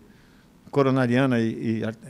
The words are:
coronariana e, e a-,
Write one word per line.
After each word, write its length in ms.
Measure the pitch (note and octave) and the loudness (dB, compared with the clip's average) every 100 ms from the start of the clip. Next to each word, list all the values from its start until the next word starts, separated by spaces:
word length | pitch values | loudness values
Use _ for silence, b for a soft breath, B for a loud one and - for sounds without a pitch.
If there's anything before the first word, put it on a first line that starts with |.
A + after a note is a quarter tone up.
| b b b b b - - | b b b b b -20 -4
coronariana 680 | C#3+ C3+ C3 B2 B2 C3+ A#2 | 0 2 2 2 2 2 0
e, 400 | A2+ - A2+ A2 | -2 -2 -4 -4
e 40 | A2 | -4
a-, 80 | A2 | -8